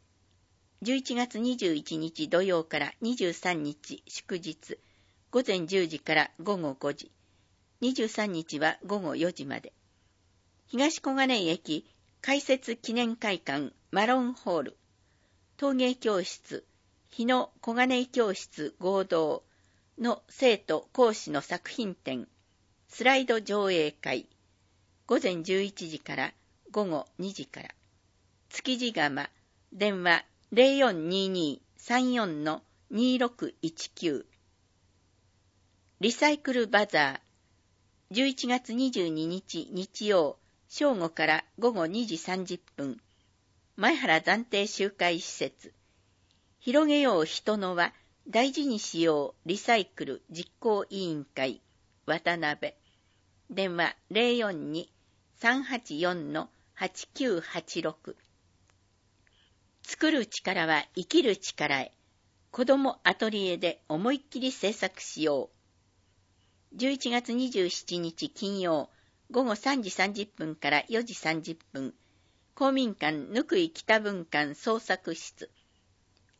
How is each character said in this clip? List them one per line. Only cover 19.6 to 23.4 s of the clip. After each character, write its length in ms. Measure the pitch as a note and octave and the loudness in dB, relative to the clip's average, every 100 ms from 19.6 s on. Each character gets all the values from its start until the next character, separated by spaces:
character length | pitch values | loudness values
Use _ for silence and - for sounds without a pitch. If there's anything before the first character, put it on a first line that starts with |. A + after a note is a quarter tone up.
| _ _ _ - | _ _ _ -4
の 240 | A#3+ - - | -2 -2 -6
生 300 | - C4 G#3 | 2 4 4
徒 320 | - D#3 - | 2 -2 0
講 220 | - A#3 | 4 4
師 160 | A3 - | 4 -2
の 100 | C#3+ | -4
作 300 | - F3 - | -4 -6 -6
品 240 | - G#3 | -6 -6
展、 340 | F3 - B2+ - _ _ _ _ _ _ | -6 -8 -8 -8 _ _ _ _ _ _
ス 140 | - | 0
ラ 140 | B3+ C4+ | 4 4
イ 80 | |
ド 160 | B3+ A3+ | 4 0